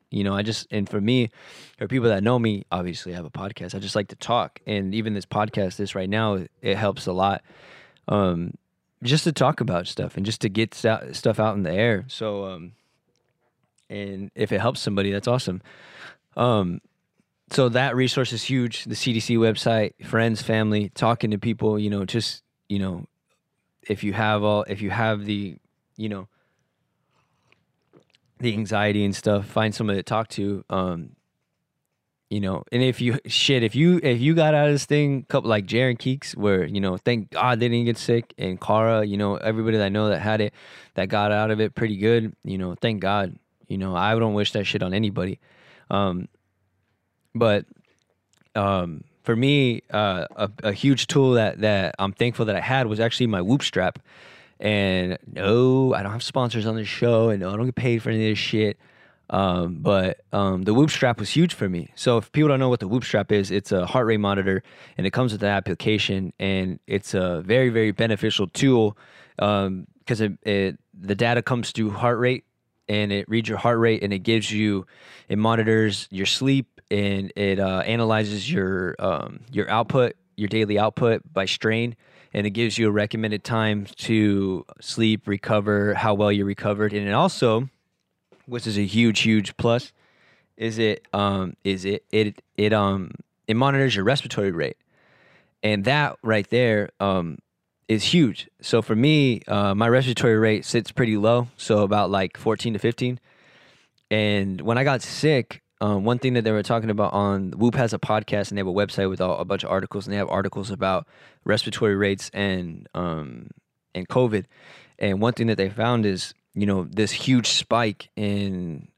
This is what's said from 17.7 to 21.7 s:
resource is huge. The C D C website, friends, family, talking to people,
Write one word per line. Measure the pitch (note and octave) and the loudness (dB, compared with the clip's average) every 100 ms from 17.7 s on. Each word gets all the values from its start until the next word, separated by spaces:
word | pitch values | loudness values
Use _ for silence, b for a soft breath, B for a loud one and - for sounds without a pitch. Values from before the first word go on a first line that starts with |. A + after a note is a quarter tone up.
| A#2+ C3+ B2 | 2 0 2
resource | B2+ - B2 | 0 0 -2
is | A2+ | -4
huge. | - C3 A#2+ - - | -2 -2 -2 -4 -8
The | A2 | -6
C | - | -2
D | A2+ | -2
C | - A#2 | 0 2
website, | A2+ G#2 - A2+ G#2 - - | 4 2 0 0 0 -6 -4
friends, | A2+ A2+ A2 | 0 0 0
family, | - A2 A2 G#2+ G#2 | 0 0 2 0 -2
talking | - A2+ A#2 A2+ | -2 0 0 -2
to | G#2 | -2
people, | A#2 A2 A2+ | -4 -2 0